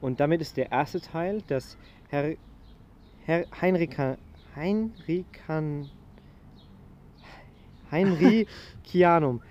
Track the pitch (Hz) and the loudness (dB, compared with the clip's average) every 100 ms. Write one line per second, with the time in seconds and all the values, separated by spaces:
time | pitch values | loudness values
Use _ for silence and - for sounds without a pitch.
0 | 135 127 143 170 156 - 127 123 147 185 | -6 -2 2 0 -2 -4 -2 -2 -2 -6
1 | - 165 175 214 - 135 - - - - | -8 -6 -6 -6 -4 -6 -6 -20 -20 -20
2 | - 143 147 160 - - - - - - | -8 -4 -4 -6 -12 -20 -20 -20 -20 -20
3 | - - - 170 170 - 180 185 165 127 | -20 -18 -2 -2 -2 -2 0 2 0 -2
4 | 135 131 - - - - 160 208 220 220 | -4 -4 -12 -20 -20 -8 -2 -2 -2 -8
5 | - 170 185 - - 156 156 147 143 - | -6 -4 -6 -16 -6 -4 -4 -6 -10 -16
6 | - - - - - - - - - - | -20 -20 -20 -20 -20 -20 -20 -20 -20 -20
7 | - - - - - - - - - 151 | -20 -20 -20 -20 -20 -20 -20 -20 -6 0
8 | 196 170 180 220 208 - - - - 175 | 2 6 6 6 2 -6 -20 -20 -4 4
9 | 175 170 151 120 - | 6 6 4 -2 -6